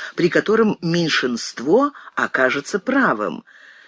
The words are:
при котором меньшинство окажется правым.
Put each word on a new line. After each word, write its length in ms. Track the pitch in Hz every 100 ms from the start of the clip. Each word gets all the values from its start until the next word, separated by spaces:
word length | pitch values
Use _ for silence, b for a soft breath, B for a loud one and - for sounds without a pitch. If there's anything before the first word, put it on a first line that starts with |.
| B -
при 140 | 170
котором 500 | 156 - 220 214 -
меньшинство 1080 | 170 175 160 - 127 117 - - 127 214 285 B B -
окажется 640 | 123 - 131 139 - 208
правым. 640 | - 277 220 113 101 65 - B B B